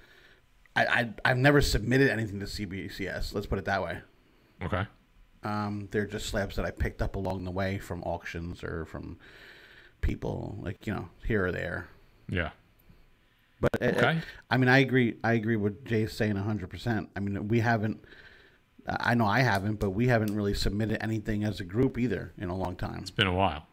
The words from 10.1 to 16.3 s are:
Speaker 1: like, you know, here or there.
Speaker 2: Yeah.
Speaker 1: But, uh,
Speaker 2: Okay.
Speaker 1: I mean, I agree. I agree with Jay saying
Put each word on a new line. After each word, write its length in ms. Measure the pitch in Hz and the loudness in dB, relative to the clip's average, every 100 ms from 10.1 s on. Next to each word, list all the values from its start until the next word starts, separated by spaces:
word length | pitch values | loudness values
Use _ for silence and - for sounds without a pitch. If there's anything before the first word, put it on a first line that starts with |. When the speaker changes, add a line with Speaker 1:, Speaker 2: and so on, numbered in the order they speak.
| - - - 85 101 | -2 -4 -4 -6 -8
Speaker 1:
like, 240 | - 92 - | -8 -8 -6
you 80 | |
know, 140 | 90 87 - | -6 -8 -8
here 220 | - 107 92 | -2 0 0
or 60 | |
there. 360 | 90 87 90 87 - - _ - | -2 -4 -6 -10 -18 -20 _ -6
Speaker 2:
Yeah. 220 | 90 82 - _ _ - - - _ _ _ _ _ | -4 -4 -8 _ _ -20 -20 -20 _ _ _ _ _
Speaker 1:
But, 220 | - - | -2 0
uh, 40 | 120 | 2
Speaker 2:
Okay. 320 | - 120 160 - - - | 2 2 2 -4 -14 0
Speaker 1:
I 60 | 127 | 4
mean, 120 | 127 | 6
I 100 | 131 | 6
agree. 380 | 131 127 120 - | 6 4 4 2
I 120 | 113 | 2
agree 220 | 117 107 113 | 2 2 2
with 280 | 101 101 | 0 -2
Jay 220 | - 113 110 | -2 0 0
saying 300 | - 107 | 0 0